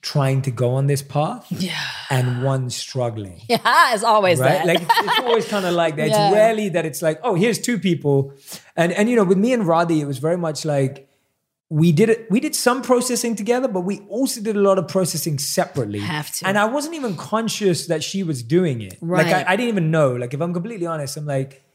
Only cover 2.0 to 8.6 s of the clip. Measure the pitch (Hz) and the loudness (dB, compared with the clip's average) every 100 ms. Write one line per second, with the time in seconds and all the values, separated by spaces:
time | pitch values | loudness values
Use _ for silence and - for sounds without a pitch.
2 | - 135 123 123 131 135 127 - - 135 | -4 0 0 0 -2 -2 -4 -8 -8 -4
3 | 120 110 98 90 - 233 226 277 311 226 | -4 -4 -12 -14 -2 0 4 4 4 4
4 | 220 214 190 165 131 175 170 170 170 427 | 4 4 4 4 4 2 2 0 2 2
5 | 415 453 247 233 190 208 180 175 165 156 | 2 0 2 0 0 -2 0 2 0 0
6 | 156 208 208 202 220 220 208 170 160 151 | 0 4 4 6 4 4 -2 -2 -2 -2
7 | 165 156 254 180 214 196 - 233 180 170 | -2 -2 0 2 2 0 -2 0 0 0
8 | 147 139 139 - - - | 2 2 2 -6 -20 -20